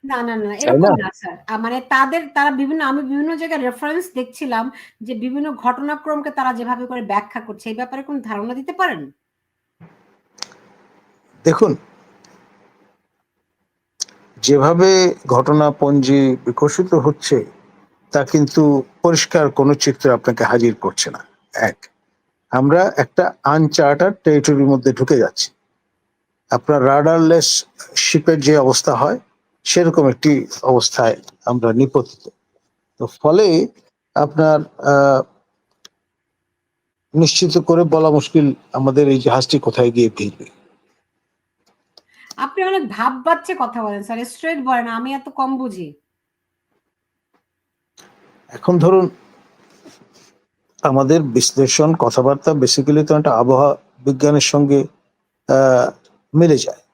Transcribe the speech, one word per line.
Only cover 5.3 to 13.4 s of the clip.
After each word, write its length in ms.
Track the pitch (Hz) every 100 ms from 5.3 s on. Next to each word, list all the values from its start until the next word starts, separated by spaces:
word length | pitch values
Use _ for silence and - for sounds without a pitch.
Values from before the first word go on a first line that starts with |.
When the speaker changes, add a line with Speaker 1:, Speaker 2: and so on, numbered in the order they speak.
| 269 302
Speaker 1:
ঘটনাক্রমকে 760 | 262 247 247 285 302 302 302 294
তারা 220 | 285 254
যেভাবে 340 | 233 240 247 247
করে 160 | 247
ব্যাখ্যা 380 | 214 208 208 240
করছে, 280 | 220 214 226
এই 80 | 220
ব্যাপারে 260 | 247 254
কোনো 180 | 269 285
ধারণা 340 | 220 208 220
দিতে 180 | 247 269
পারেন? 380 | 370 359 190 139 _ _ _ _ _ _ _ - _ _ _ _ _ - _ _ _ _ _ _ _ _ _
Speaker 2:
দেখুন, 320 | 160 160 208 - - _ _ _ _ _ _ _ _ _ _ _ _ _ _ _